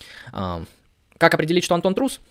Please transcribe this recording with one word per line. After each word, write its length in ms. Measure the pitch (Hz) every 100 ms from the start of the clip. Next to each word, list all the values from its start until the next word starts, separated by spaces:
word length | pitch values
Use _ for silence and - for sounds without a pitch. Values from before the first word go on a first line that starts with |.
| - - -
Ам, 340 | 101 92 87 - _ _ _ _ -
как 180 | 165
определить, 300 | 165 160 175
что 100 | -
Антон 200 | 175 185
трус? 260 | 196 269 - -